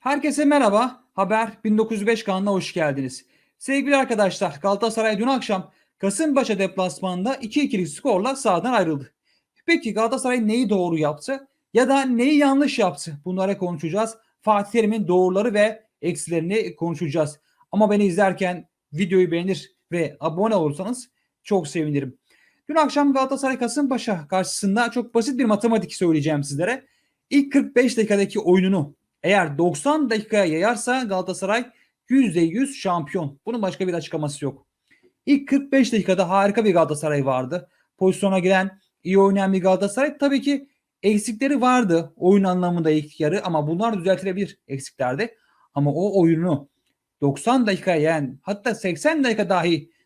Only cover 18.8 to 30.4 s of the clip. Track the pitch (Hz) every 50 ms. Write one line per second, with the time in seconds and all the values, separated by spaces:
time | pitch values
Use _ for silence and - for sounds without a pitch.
18.8 | _ _ - 147 202 175 185 185 185 175 160 170 175 190 190 - - - _ _
19.8 | _ _ 165 175 165 143 - - 143 160 156 170 202 226 226 196 160 151 143 147
20.8 | 190 202 247 240 - _ _ _ _ _ _ _ _ - 208 190 165 143 - 175
21.8 | 156 151 147 143 135 127 123 _ _ _ _ _ _ _ _ _ _ _ 302 320
22.8 | 302 262 - 285 285 285 269 269 262 262 277 262 269 262 262 254 247 233 226 294
23.8 | 294 262 262 240 - - 208 170 151 - - 185 185 185 - - - 196 190 220
24.8 | 240 233 233 247 233 233 _ 226 226 240 277 240 277 220 208 202 - 233 226 220
25.8 | - - - - 190 175 160 156 139 160 156 143 139 143 147 139 170 196 247 269
26.8 | - _ _ _ _ _ _ _ _ _ - 285 277 277 - 285 240 - - 240
27.8 | 269 247 - - 214 214 208 202 196 196 - 208 - 170 180 190 185 190 196 185
28.8 | 147 143 - _ _ _ _ _ - 160 196 202 180 156 143 139 170 180 165 143
29.8 | - 277 294 311 302 240 226 214 214 - - 208